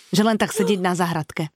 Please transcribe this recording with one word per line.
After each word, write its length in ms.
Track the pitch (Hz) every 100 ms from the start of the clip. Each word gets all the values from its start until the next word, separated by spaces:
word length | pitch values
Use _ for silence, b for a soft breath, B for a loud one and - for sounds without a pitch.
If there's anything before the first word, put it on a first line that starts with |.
| b
Že 80 | 180
len 160 | 214 214
tak 160 | 220
sedieť 240 | - 190 202
na 160 | 180
záhradke? 560 | 175 175 165 151 - 156